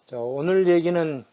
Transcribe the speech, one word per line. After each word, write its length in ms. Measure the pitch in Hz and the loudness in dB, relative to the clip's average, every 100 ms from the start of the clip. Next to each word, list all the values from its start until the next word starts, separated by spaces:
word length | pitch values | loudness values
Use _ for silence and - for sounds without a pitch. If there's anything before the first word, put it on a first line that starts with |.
| _ | _
자, 120 | 123 | -8
오늘 500 | 120 139 165 190 180 | -6 -4 0 2 4
얘기는 560 | 175 165 175 160 139 110 | 4 2 0 -2 -6 -12